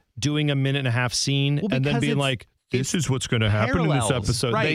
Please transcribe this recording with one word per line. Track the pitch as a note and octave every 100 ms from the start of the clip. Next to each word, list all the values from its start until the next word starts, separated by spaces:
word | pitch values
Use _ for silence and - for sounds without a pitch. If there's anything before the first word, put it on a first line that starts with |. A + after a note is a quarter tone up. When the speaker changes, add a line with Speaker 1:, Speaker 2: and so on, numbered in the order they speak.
| _ -
Speaker 1:
doing | C#3 D3 D3+
a | C#3
minute | C3+ C#3
and | C3
a |
half | A#2+ B2
scene | - - C#3 C#3 D3
Speaker 2:
Well, | G3+
Speaker 1:
and | C3+ C#3
then | C#3+
Speaker 2:
because |
Speaker 1:
being | C#3+
Speaker 2:
it's, | C#3+
Speaker 1:
like, | C#3 B2+ - _ _
"This | B2 C3+ F3+
Speaker 2:
it's | B2+
Speaker 1:
is |
what's | C3 -
gonna | A#2 A2
happen | G#2+ A2 F3
in | D#3+
this | C#3 A2
Speaker 2:
parallels. | B2 G#2
Speaker 1:
episode." | A#2 B2
Speaker 2:
Right. | G#3+ A3